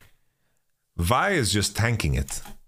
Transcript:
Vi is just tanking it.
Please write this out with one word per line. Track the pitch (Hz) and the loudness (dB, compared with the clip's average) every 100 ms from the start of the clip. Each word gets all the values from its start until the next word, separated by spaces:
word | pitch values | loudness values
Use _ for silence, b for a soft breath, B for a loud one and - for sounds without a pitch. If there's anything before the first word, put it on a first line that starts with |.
| b b b b b b b _ _ - | b b b b b b b _ _ -4
Vi | 87 127 190 | 2 2 2
is | 180 104 | 2 2
just | 101 98 - | 0 0 0
tanking | 113 113 78 65 | 0 0 0 -2
it. | 67 - - - | -2 -8 -12 -16